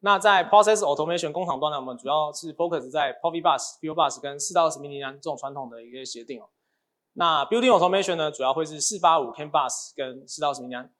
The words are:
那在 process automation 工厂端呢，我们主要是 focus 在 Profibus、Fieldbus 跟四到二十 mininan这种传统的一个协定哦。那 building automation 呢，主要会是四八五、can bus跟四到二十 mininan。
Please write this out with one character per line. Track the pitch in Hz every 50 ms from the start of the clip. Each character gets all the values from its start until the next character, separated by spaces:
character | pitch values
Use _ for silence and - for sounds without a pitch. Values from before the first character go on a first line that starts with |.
那 | - 196 202 196
在 | 196 214 202 185 170
process | - 196 208 208 208 220 202
automation | 202 147 143 143 156 165 175 170 165 151
工 | 147 170 185
厂 | 175 139 135
端 | 143 151
呢， | 151 143
我 | 131
们 | 131 127
主 | 123 127 135
要 | 147 156 151 151
是 | 147 - - 160 151
focus | - 170 175 170 151 123 131
在 | 131 156 147 139 127 -
Profibus、 | - 170 160 170 165 175 143 131 - - - _
Fieldbus | - 156 156 170 156 139 135 -
跟 | - 139 139 143
四 | 143 -
到 | 185 180 165
二 | 156
十 | - 139
mininan | 143 143 143 139 139 135 135
这 | 143
种 | - 160 143
传 | 127 135 139 139
统 | 139 135 120
的 | 117 117
一 | 117 120
个 | 123 131 131
协 | - - 117 117
定 | 113 135 117
哦。 | 107 - _ _ _ _ _ _ _ _ _ _ _ _ _
那 | - 175 165 160 147 139
building | - 220 233 254 254
automation | 233 180 170 180 170 196 190 185 180
呢， | 165 156 151
主 | 147 -
要 | 131 127
会 | 135 160 160
是 | 151 156 151
四 | 143 - 214 190
八 | 175 170 160 165
五、 | 135 120
can | - - 147 151
bus | 147 151 139 123 - - - - _
跟 | - 135 131 127 - -
四 | - - 151
到 | 151 143
二 | 139
十 | 135
mininan。 | 123 123 127 123 131 123 _